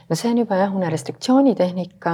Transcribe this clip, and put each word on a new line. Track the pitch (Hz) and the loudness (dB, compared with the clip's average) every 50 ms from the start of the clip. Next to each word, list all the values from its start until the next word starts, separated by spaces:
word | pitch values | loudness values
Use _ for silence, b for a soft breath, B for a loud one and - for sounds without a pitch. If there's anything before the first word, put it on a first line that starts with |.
| B B | B B
No | 165 - | -4 -2
see | - 233 | 0 0
on | 240 240 233 | 0 0 0
juba, | 196 196 185 | 0 0 0
jah, | 196 202 196 | 0 0 0
unerestriktsiooni | 196 185 160 156 156 - - - - - - 254 269 277 269 196 | -2 -2 -2 -4 -4 -6 -8 -12 -8 -2 2 4 4 4 4 4
tehnika | - 180 180 180 185 175 175 - - - 170 | 2 0 -2 -2 -4 -8 -8 -12 -8 -4 -4